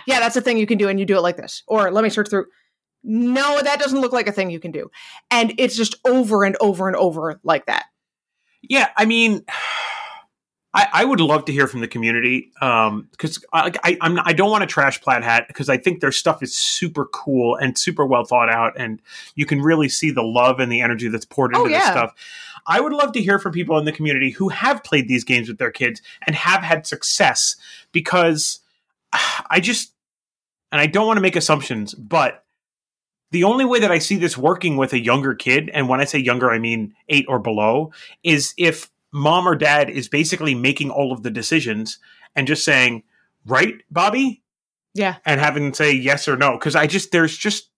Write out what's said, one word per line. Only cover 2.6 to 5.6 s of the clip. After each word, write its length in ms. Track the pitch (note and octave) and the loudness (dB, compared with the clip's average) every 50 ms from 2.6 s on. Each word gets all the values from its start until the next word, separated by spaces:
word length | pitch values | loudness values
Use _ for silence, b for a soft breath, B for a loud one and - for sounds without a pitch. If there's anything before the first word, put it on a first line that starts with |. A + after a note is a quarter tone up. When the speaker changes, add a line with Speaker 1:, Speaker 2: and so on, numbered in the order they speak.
| b b b b _ _ _ _ - | b b b b _ _ _ _ -8
Speaker 1:
No, 560 | A#3 A3 A3+ A#3+ B3 B3 C4+ C#4+ D4 C#4+ C#4+ | -4 -2 0 0 0 0 0 0 0 0 0
that 180 | C4+ C#4+ C#4+ C#4+ | 0 0 0 0
doesn't 220 | C#4+ C4+ C4 C#4 | 0 0 0 0
look 100 | C4 A#3+ | 0 0
like 160 | B3+ A#3+ G#3 | 0 0 -2
a 60 | G#3 G3+ | -2 -2
thing 160 | G3+ F#3+ F3+ | -2 -4 -4
you 100 | E3+ D#3+ | -4 -8
can 120 | - E3 | -10 -10
do." 200 | D#3 D3 - - B B B B B B B - | -10 -10 -10 -12 B B B B B B B -2
And 220 | A#3+ A#3 A#3 A3 A3+ | 0 2 2 0 0
it's 200 | - | 0